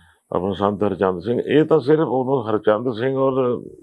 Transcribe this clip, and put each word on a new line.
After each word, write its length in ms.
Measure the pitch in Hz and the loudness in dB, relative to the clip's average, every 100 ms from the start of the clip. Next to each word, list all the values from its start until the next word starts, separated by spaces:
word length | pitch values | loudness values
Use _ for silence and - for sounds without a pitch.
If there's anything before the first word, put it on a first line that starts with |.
| _ _ _ | _ _ _
ਆਪਣਾ 200 | 85 92 | -4 -4
ਸੰਤ 320 | 90 101 101 | 0 0 0
ਹਰਚੰਦ 380 | 104 90 95 90 | -2 0 0 0
ਸਿੰਘ, 180 | 82 120 | -2 -4
ਇਹ 240 | - 139 | 0 2
ਤਾਂ 160 | 156 160 | 4 2
ਸਿਰਫ 280 | 123 156 151 | 2 2 2
ਉਦੋਂ 420 | 127 127 139 110 | -2 -2 -2 0
ਹਰਚੰਦ 420 | 110 104 107 123 | 0 2 0 0
ਸਿੰਘ 240 | 107 131 135 | -4 -2 0
ਔਰ 460 | 135 131 123 120 - - | 0 0 0 -2 -8 -16